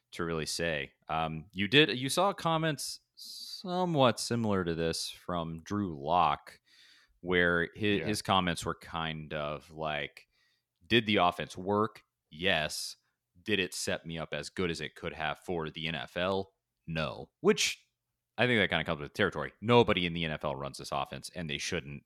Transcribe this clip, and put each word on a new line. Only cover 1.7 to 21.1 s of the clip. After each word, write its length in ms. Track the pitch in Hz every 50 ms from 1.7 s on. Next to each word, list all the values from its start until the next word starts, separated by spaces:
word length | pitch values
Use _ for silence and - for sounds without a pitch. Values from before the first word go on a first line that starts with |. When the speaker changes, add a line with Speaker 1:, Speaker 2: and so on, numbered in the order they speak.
| 101 147 156 - 98 127
Speaker 1:
you 120 | 131 135
saw 240 | - 180 180 202 190
comments 680 | - - 165 165 160 160 160 147 - - - - - _ _ _
somewhat 1040 | - - - - - - - - - - 185 180 180 185 175 165 143 131 120 107 -
similar 440 | - - 123 117 113 107 101 95 90
to 100 | 85 82
this 340 | 80 82 82 82 - - -
from 520 | - - - - 90 87 82 82 82 82 80
Drew 380 | - 101 104 101 90 80 69
Lock, 580 | 69 76 85 90 82 76 71 - - - - - _ _ _ - - - - _ _ _ _ _
where 480 | - 87 90 87 87 87 87 85 85 - -
hi-, 100 | - 104
Speaker 2:
Yeah. 200 | 104 104 95 78
Speaker 1:
his 160 | 107 107 -
comments 440 | - - 101 95 90 87 82 - -
were 100 | 85 82
kind 580 | - - - - 82 80 80 78 78 78 76 80
of 360 | 76 73 73 76 71 - -
like, 560 | 80 78 80 78 76 73 71 69 - - - _ _ _ _ _ _ _ _ _ _ _ _ 85
"Did 180 | 110 120 113
the 120 | 104 104 98
offense 400 | 87 87 - - 80 80 - 90
work? 460 | 92 95 101 104 110 110 - - - _ _ _ _ _
Yes. 640 | - 78 87 95 92 80 76 78 - - - - - - _ _ _ _ _ _ _ 90 87
Did 160 | 107 107 95
it 140 | 90 87 -
set 320 | - - - 92 82 -
me 120 | 80 82 82
up 160 | 78 - -
as 160 | 73 73 -
good 220 | - - 92 87
as 80 | 82 76
it 140 | 76 - -
could 180 | - - 85 73
have 240 | 78 78 76 71 -
for 300 | - - 92 82 78 78
the 180 | - 82 78 80
N 80 | 82
F 200 | 71 62 - - 87
L? 360 | 90 95 98 95 98 - _ _ _ _ _ _ _ -
No." 420 | 80 80 78 67 58 - 67 - _ _
Which, 420 | - 190 214 - - - - - _ _ _ _ _ _ _ _ _ _ _ -
I 100 | 117 123
think 120 | 123 107
that 80 | 95 85
kinda 160 | 92 82 78
comes 160 | - 82 73
with 100 | 73 71
the 60 | - -
territory. 340 | 104 80 - 82 71 67 - _
Nobody 460 | 101 113 120 120 113 104 104 90 87
in 80 | 87 82
the 100 | 85 85
N 60 | 80
F 140 | 76 73 -
L 100 | 73 69
runs 220 | 67 69 69 65 -
this 160 | 67 - 73
offense, 360 | 71 67 -